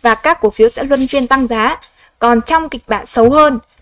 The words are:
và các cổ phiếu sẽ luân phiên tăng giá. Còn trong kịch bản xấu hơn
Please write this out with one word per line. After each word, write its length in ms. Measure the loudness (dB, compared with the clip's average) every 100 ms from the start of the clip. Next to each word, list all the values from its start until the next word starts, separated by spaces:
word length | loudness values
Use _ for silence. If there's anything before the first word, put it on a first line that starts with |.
và 140 | -2 -2
các 260 | -2 0
cổ 80 | -2
phiếu 200 | 2 0
sẽ 140 | 0
luân 240 | -2 -2 0
phiên 200 | -2 0
tăng 200 | 0 0
giá. 340 | -2 -2 -4 -14 _ _ _
Còn 220 | 0 0
trong 280 | 0 -2 -2
kịch 120 | -12 -6
bản 180 | -6 -4
xấu 240 | 2 2
hơn 300 | 4 2 0 _ _